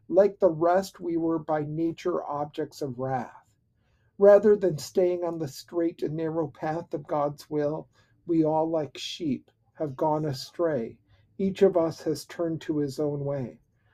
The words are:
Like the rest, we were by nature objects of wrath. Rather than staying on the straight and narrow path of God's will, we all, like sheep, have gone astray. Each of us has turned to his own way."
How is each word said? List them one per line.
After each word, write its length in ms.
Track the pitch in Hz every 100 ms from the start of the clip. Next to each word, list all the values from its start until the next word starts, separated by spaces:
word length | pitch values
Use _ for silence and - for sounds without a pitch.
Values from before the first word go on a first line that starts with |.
| -
Like 280 | 170 202 196
the 140 | 190
rest, 480 | 160 170 180 190 -
we 180 | 175 170
were 220 | 165 165
by 240 | 156 156
nature 600 | 147 151 165 165 185 165
objects 600 | - 143 147 156 143 -
of 160 | 147 120
wrath. 480 | 131 131 113 - _ _ _ _ _ _ _ -
Rather 360 | 202 202 214 208
than 220 | 185 156
staying 460 | - - 180 180
on 160 | 175 165
the 80 | 156
straight 560 | - - 175 170 170
and 120 | - 156
narrow 340 | 160 160 151
path 440 | - 156 160 -
of 140 | 160 143
God's 420 | 151 147 143 -
will, 400 | 151 147 156 - _ _ _ -
we 160 | 165
all, 260 | 156 156 165
like 260 | 165 139 -
sheep, 540 | - - 165 123 - _ _
have 220 | - 156 131
gone 300 | 156 151 156
astray. 720 | 135 - - 170 143 117 - _ _ _ -
Each 200 | 196 190
of 160 | 196 170
us 240 | 165 143
has 240 | - 147 -
turned 340 | - 170 160
to 160 | - 151
his 200 | 143 131
own 240 | 151 143
way." 380 | 139 143 123 - _ _ _